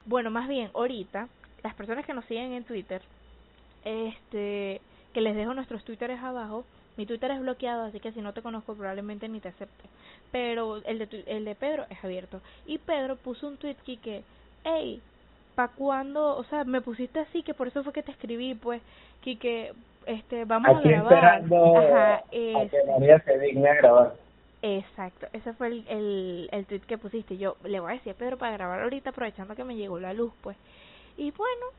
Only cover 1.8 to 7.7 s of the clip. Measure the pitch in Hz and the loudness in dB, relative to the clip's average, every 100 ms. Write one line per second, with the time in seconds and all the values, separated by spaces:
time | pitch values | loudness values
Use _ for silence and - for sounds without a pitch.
1.8 | 202 240 294 262 - 226 254 247 226 226 | -10 -8 -8 -10 -8 -8 -8 -10 -10 -10
2.8 | - 185 - - - - _ _ _ _ | -10 -12 -14 -20 -20 -20 _ _ _ _
3.8 | - 220 226 220 _ 214 202 202 196 190 | -10 -8 -8 -12 _ -8 -6 -6 -8 -10
4.8 | _ - _ 240 220 214 214 269 262 226 | _ -20 _ -4 -2 -2 -4 -6 -10 -12
5.8 | - 220 240 247 254 247 214 214 247 _ | -12 -10 -10 -8 -10 -10 -10 -12 -12 _
6.8 | _ - 208 233 254 269 254 254 247 | _ -14 -10 -6 -6 -6 -6 -6 -6